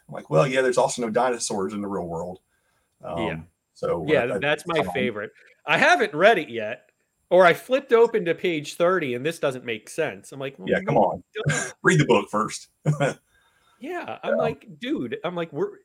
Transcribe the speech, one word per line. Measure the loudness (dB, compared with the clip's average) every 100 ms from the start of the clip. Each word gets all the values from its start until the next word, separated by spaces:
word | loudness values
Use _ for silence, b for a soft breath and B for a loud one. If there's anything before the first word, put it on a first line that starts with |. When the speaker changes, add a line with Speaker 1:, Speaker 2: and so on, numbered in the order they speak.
| -16
Speaker 1:
I'm | -16
like, | 0
"Well, | 2 2
yeah, | 2
there's | 2 2
also | 0 0
no | -2
dinosaurs | 0 0 -2 -4 -4 -4
in | -6
the | -6
real | -6 -6
world." | -6 -8 -12 _ _ _ _ _ _
Um, | -10 -6 -6
Speaker 2:
Yeah. | -6 -12 _ _
Speaker 1:
so | -8 -4 -4 2
Speaker 2:
Yeah, | 2 2
Speaker 1:
that, | -2
Speaker 2:
that's | -2 -2 -2
my | -2
Speaker 1:
um, | -2
Speaker 2:
favorite. | -2 -4 -4 -10 _ b b 0
I | 2
haven't | 4 4 2
read | 4 4 4
it | 0
yet, | -6 -8 -10 _ _ _ _ 2
or | 6 8
I |
flipped | 6 0 -2 4
open | 4 6 2 -2
to | -2
page | -2 -2 -6 0
thirty | 2 2 0
and | -4 -4
this | -2
doesn't | -4 -4 -6
make | -8 -8
sense. | -6 -6 -6 -14
I'm | -12
like, | -12 -8
"Well, | -2
Speaker 1:
Yeah, | -2 0
come | 2
Speaker 2:
no, |
Speaker 1:
on. | 2 0 -10 -6
Speaker 2:
it | -4
doesn't." | -2 -6 -2
Speaker 1:
<laughs> |
Read | 2 4
the | 6
book | 2 2
first. | -4 -4 -6 -16 _ -4
<laughs> | -2 -2 -4 _ _ _ _ _ _
Speaker 2:
Yeah, | -10 -10 -10 -10
I'm | -4
Speaker 1:
Yeah. | -2
Speaker 2:
like, | -2 -4 -14 -12
"Dude," | -6 -6 -6 -6
I'm | -6 -6
like, | -6
"We're, | -6 -6 -8